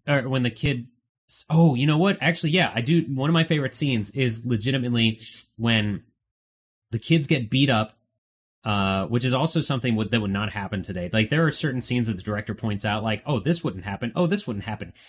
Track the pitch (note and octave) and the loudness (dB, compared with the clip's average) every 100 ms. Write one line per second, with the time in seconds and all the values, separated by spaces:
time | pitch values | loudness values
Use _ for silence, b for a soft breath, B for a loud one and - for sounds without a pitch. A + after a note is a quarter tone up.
0 | - C#3+ B2+ C3 B2 - D#3 B2 A#2 _ | 0 0 2 0 0 -2 -4 -4 -6 _
1 | _ _ _ - - D#3+ E3 B2 C#3+ D3+ | _ _ _ -10 0 6 6 6 2 4
2 | G3 G3 D3+ E3+ D#3 F3+ C3 A#2 A#2 E3+ | 4 2 0 0 0 2 2 0 2 2
3 | - C3 C#3+ E3 E3 D#3 C3 - D3 A#2 | 2 -2 2 2 4 0 -2 -2 0 0
4 | G#2+ C#3+ B2+ A2+ B2 A#2 A#2+ C3+ B2 A#2+ | -2 0 0 0 -2 -2 0 -2 0 2
5 | A2+ A2 B B - - A#2 A2+ G#2 F#2 | 2 2 B B -20 -4 2 2 2 -4
6 | - _ _ _ _ _ _ _ _ A2+ | -8 _ _ _ _ _ _ _ _ -8
7 | - D#3+ C#3 D3+ A2 C3 C#3 A2 A2 _ | 2 2 4 0 0 2 4 2 0 _
8 | _ _ _ _ _ _ A2+ G2+ F#2+ F#2+ | _ _ _ _ _ _ -4 0 2 0
9 | F#2+ A#2+ B2+ B2+ D#3+ E3 - C3 B2 A2 | 0 0 2 2 2 0 0 -2 0 0
10 | G#2+ A#2 G#2 G2 G#2+ G#2+ G2 F#2+ F2+ F#2 | 0 0 0 -2 -2 -6 -6 -6 -6 -6
11 | F2 A2 G#2+ D3+ D#3+ - D3+ B2+ - B2 | -2 0 2 2 2 0 -4 -4 -2 -2
12 | A#2 F#2 G#2 G#2 G#2 G#2 A2 G2+ A2 G#2+ | -2 -4 -4 -6 -6 -6 -4 -4 -2 -2
13 | A2 G#2+ - B2+ F#2+ E3+ C#3+ F#2 G2+ G2 | -2 -4 -2 -2 0 -2 -2 -6 -8 -6
14 | A#2+ - F3 G3+ - G2+ A2+ G#2 E2+ - | -6 0 0 0 -4 -8 -6 -8 -10 -16